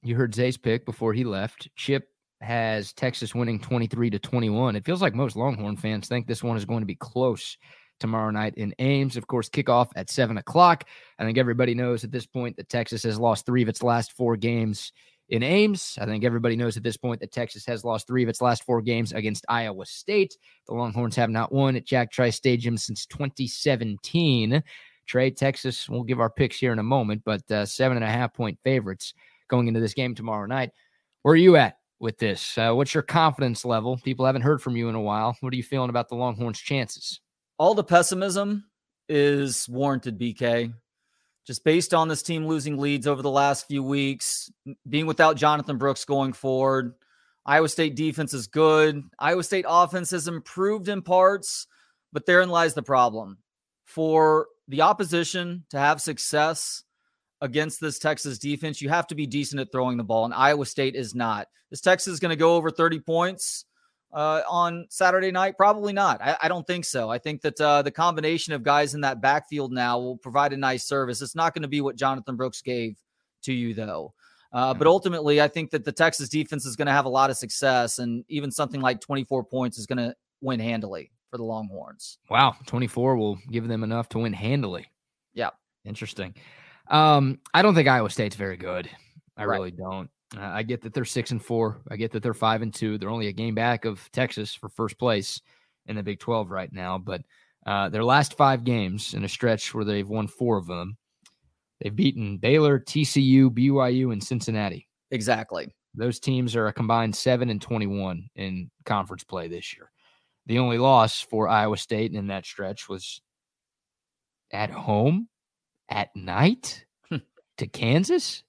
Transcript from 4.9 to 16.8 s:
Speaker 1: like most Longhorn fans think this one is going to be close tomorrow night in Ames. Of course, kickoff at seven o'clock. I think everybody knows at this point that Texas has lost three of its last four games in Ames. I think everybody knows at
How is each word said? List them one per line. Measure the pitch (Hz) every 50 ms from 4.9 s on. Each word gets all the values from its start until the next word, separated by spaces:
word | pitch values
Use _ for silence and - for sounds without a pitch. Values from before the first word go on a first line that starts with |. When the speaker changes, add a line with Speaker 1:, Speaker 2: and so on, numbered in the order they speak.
| 175 180
Speaker 1:
like | 190 147 107
most | 120 139 120 101
Longhorn | 104 120 139 123 104 107 104 104
fans | 90 - 110 110 104 95
think | - 123 123 113
this | - 120 - -
one | 120 117
is | 110 101
going | - 113 117
to | 110
be | 95 87
close | - - - - 123 131 127 110 - - - - _ _ _ - _ _ _ _ _
tomorrow | - 110 113 113 110 107
night | 107 107 107 107 -
in | - 107 101 - -
Ames. | 127 135 139 139 139 135 117
Of | 120 107
course, | - 131 120 110 -
kickoff | - 147 135 - 120 120 123 - -
at | - 95 -
seven | - - 127 110 110
o'clock. | 104 - - - 160 180 175 170 156 - _ - - - _ _ -
I | 107
think | 110 113
everybody | 131 131 120 117 120 127 123 120
knows | 117 123 123 123 110 113
at | 107
this | 123 123 113
point | _ _ 127 123 120 -
that | - - _
Texas | - 120 113 - - 107 -
has | 117 107 107
lost | 117 117 110 - -
three | - 123 127
of | 120 107
its | - - 120
last | 123 117 117 113 - -
four | - 127 117 117
games | 107 95 117 117 117 113 110 104 - - - _ _ _ _ _ _ _
in | _ 113 113 120
Ames. | 139 175 202 208 214 202 180 - - - -
I | 104
think | 113 107 107 110
everybody | 123 117 120 117 120 113
knows | 113 120 117 104
at | 110